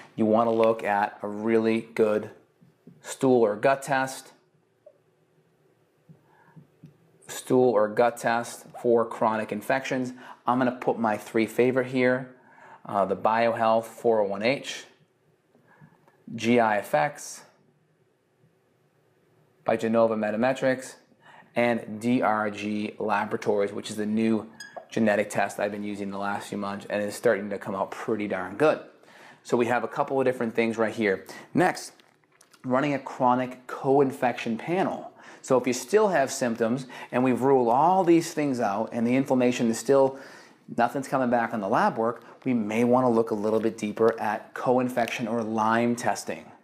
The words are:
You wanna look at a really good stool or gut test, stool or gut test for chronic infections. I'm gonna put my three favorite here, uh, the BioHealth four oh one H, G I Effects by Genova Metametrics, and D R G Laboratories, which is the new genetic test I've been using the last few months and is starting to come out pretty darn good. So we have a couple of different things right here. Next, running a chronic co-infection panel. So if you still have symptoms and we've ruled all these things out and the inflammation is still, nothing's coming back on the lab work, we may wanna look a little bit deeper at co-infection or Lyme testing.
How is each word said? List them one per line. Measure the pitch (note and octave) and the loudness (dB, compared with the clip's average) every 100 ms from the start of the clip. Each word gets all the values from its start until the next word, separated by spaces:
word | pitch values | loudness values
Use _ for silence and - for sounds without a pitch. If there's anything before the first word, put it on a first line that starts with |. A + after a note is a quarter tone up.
| - - | -12 -2
You | A2 | 2
wanna | A2 A#2 | 4 4
look | A2+ A2+ A2+ | 4 4 2
at | G2 G2+ G#2 - | 0 0 0 -4
a | G2+ | -10
really | G#2 A2 A2+ A2+ A2+ A2+ - | -4 2 2 2 0 -2 0
good | G#2+ G#2 G#2+ - _ _ _ _ - - | 2 2 -4 -16 _ _ _ _ -20 -20
stool | - - C3+ B2 | -14 -2 4 4
or | G#2+ G#2 | 4 2
gut | C#3 C3+ | 0 0
test, | - C3+ C3 - - _ _ _ _ _ - _ _ _ _ _ _ _ _ _ _ _ _ - _ _ _ - - _ - _ _ _ - | 0 -2 -2 -6 -18 _ _ _ _ _ -20 _ _ _ _ _ _ _ _ _ _ _ _ -20 _ _ _ -20 -20 _ -20 _ _ _ -16
stool | - - B2+ B2+ | -10 2 4 6
or | G#2 G#2 | 4 2
gut | A2 A#2+ - | 2 2 2
test | B2 A#2 A#2 - - - | 0 0 -2 -12 -18 -4
for | B2 A#2 A2+ | 2 4 2
chronic | - A2+ A2 A2 | 0 0 0 -4
infections. | G#2 - C3+ - C3 B2 - - - - | -6 -2 -2 -2 -4 -6 -10 -18 -8 -2
I'm | B2+ | 2
gonna | B2 | 0
put | B2 - A2+ | 0 -2 0
my | A2+ G#2 | 0 -2
three | - A2+ G#2+ | -2 0 0
favorite | - B2+ B2+ B2+ | 2 2 2 0
here, | C3 B2+ B2+ B2+ - _ - - - - | 0 2 0 -4 -18 _ -20 -20 -20 -4
uh, | G2+ F#2+ | 0 0
the | F#2 | 0
BioHealth | A2 A2+ A#2 A2 A2+ A2+ A2+ | 0 2 2 2 2 2 -2
four | - A#2+ A2 | -2 2 2
oh | G2 | 0
one | G2 | 0
H, | A2+ C#3 - - - _ _ _ _ _ _ _ _ _ - _ _ _ - - | -2 -2 -6 -12 -14 _ _ _ _ _ _ _ _ _ -20 _ _ _ -14 -4
G | A2+ A#2+ | 2 4
I | A2+ G#2 | 4 2
Effects | - D3+ D3 - - - - _ _ _ _ _ _ _ _ _ _ _ _ _ _ _ _ _ _ _ _ _ - | 0 0 0 -4 -16 -18 -20 _ _ _ _ _ _ _ _ _ _ _ _ _ _ _ _ _ _ _ _ _ -2
by | A2+ | 0
Genova | A2+ A2+ A2+ G#2+ | 2 2 2 2
Metametrics, | G#2+ G#2+ B2+ C3 C3+ C3 - - _ _ - - - A#2+ | -2 0 0 0 0 -2 -6 -18 _ _ -20 -20 -8 0
and | A#2+ A2+ - G#2+ | 0 0 -4 -6
D | A#2+ B2+ | 0 2
R | F#2+ G#2+ G#2+ | 2 0 -2
G | G2+ G#2 G#2+ G#2+ - | -4 -6 -4 -6 -6
Laboratories, | G#2+ G#2 G#2+ A#2 A#2+ G#2 G2+ | -4 -2 -4 -4 -2 0 -2
which | G#2+ - | -4 -10
is | G#2+ | -6
the | G#2 | -2
new | A2 A2+ A2 - - - - - | 0 2 0 -2 -16 -18 -18 -8
genetic | A2+ A2 G#2 G#2 | 0 2 2 0
test | A2+ G2+ - | -2 -2 -2
I've | G2+ | -4
been | G#2 | -4
using | G#2 G2+ G2 | -8 -8 -8
the | G2 | -6
last | G2+ G2+ - | -6 -6 -8
few | G#2 | -8
months | G2 G2+ - | -8 -8 -6
and | G#2 | -4
is | G#2 | -4
starting | - A#2+ G2 G2+ | 0 0 2 -2
to | G2 | -8
come | - F#2+ | -6 -6
out | F#2+ | -6
pretty | - - G#2+ G#2 | -6 -4 -4 -2
darn | F#2 F#2 G2+ | -4 -6 0
good. | D3+ A#2 - _ _ - - - | 2 2 -6 _ _ -20 -20 -16
So | - A#2+ | -4 0
we | A#2 | 2
have | A#2+ | 0
a | A2+ | -2
couple | D3 - C3+ | -4 -2 0
of | B2+ | 0
different | B2+ A#2 A2+ | 0 -2 0
things | A2+ A2 | 0 0
right | G#2+ | -2
here. | A#2 G#2 F#2+ - - - | 0 0 0 -6 -18 -4
Next, | C#3 F3 - - - _ _ _ _ _ _ | 0 0 -2 -10 -20 _ _ _ _ _ _
running | B2+ B2+ D3 C3+ | -2 0 0 -4
a | |
chronic | - - B2 B2+ B2+ - - | -6 0 2 2 -2 -10 -14
co-infection | - C#3 C#3 C3+ B2 B2 - A#2+ A2 | -6 2 4 2 0 -4 -2 -6 -6
panel. | - F#3 D3+ - - - - - | -4 -2 -2 -4 -12 -18 -20 -10
So | - B2+ | 0 2
if | B2+ | 2
you | |
still | A#2+ - G#3 G#3 | -4 0 2 4
have | D#3+ C3 | 2 0
symptoms | - B2 A2 A2+ C3+ C#3+ - - | -2 -4 0 -2 -2 -6 -14 -4
and | B2 | 0
we've | B2+ A2+ | 2 2
ruled | C3 C3+ A#2 | 4 4 4
all | C3 E3 F#3+ | 4 4 4
these | F3 E3 D#3+ | 4 4 2
things | D3+ D3 A#2+ | -4 -2 -2
out | G#2+ G2+ A2 | -2 -2 -4
and | A#2 A#2 | -2 0
the | B2+ | 2
inflammation | C3+ B2+ B2 A#2+ A#2 | 2 2 2 2 0
is | A2 | 0
still, | - C#3 C3+ C3+ - - - _ - A#2 | 4 4 4 0 -16 -20 -20 _ -8 0
nothing's | B2 C#3+ C3 | 0 0 -2
coming | C3+ B2 | 0 2
back | A#2+ A2+ | 0 0
on | A#2 | -2
the | G2 | 0
lab | C#3 G3+ B2+ | 2 0 0
work, | A2+ A#2 - - C3 | -2 -4 -12 -10 -2
we | A#2+ | -2
may | G#2 A2 | 0 0
wanna | A#2+ B2+ B2+ | 4 4 4
look | A2+ A2+ | 2 0
a | G#2+ | -2
little | G#2+ A2 | 0 0
bit | A2 G#2+ | 0 -4
deeper | G#2 G#2 A2+ A2+ | -6 2 2 2
at | G#2+ G#2 - - | -2 -4 -8 -6
co-infection | C3 B2+ B2 B2 A#2 - A2 | 0 2 2 -2 -2 -4 -4
or | A#2 | -4
Lyme | A2 A2 A2 A2+ A#2+ A#2 | -2 0 2 2 0 0
testing. | A2 G2+ - D#2+ - - | -2 -4 -6 -10 -12 -20